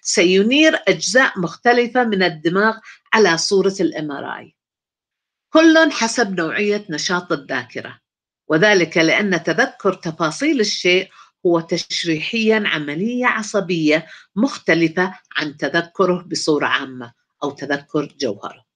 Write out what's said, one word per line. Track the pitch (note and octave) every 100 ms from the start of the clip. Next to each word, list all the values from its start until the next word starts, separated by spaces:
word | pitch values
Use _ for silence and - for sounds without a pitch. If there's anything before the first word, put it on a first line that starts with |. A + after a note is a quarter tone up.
سينير | - - F3+ F#3+ G#3+ C#4+ D#4+ D#4+ -
أجزاء | D#3 - A#3 C4 G3
مختلفة | E3 - A#3+ A#3+ A#3+ B3+
من | A#3 G3
الدماغ | F3+ D#3 D#3+ F#3 A3 G#3+ - - -
على | A3 G3 E3
صورة | - G3 F#3+ F#3+
ال | E3+
إم | D#3 D3+
آر | C#3 A#2+ A2+
آي، | A2+ _ _ _ _ _ _ _ _ _ _
كل | D#4 E4 D#4+ D#4+
حسب | - A3+ B3 A3 F3+
نوعية | D#3+ A2 G#3 G#3 G#3
نشاط | D3+ - F3+ F#3
الذاكرة، | D3+ - C3 A#2+ C3 A#2+ - _ _ _ _ -
وذلك | D#3+ G#3 G3 D#3+ F3
لأن | E3 G#3+ G#3 E3+
تذكر | E3 D#3+ C4+ - G3+
تفاصيل | F#3 F3 D#3+ D#3+ - D4 C#4+
الشيء | G#3 - F#3 F3+ F#3+ - - _ F#3
هو | E3+
تشريحيًا | E3 E3+ - - E3+ D#3 - A#3 A3 A3 G3+
عملية | D#3 D3 D3+ A3 B3 B3
عصبية | A3 G#3+ G#3 F3 F3 D3+ D#3 - - _ F#3+
مختلفة | C4+ - - E3 D#3+ F#3 F#3 - _ -
عن | D3+ C#3+
تذكره | C#3+ E3+ E3+ - F3+ F3+ -
بصورة | E3 - D3 B2+
عامة | B2+ C3+ B2+ A#2+ _ _ -
أو | C#3+
تذكر | - C#3 C#3+ - D3+ C#3+ -
جوهره. | B2+ G2 - - _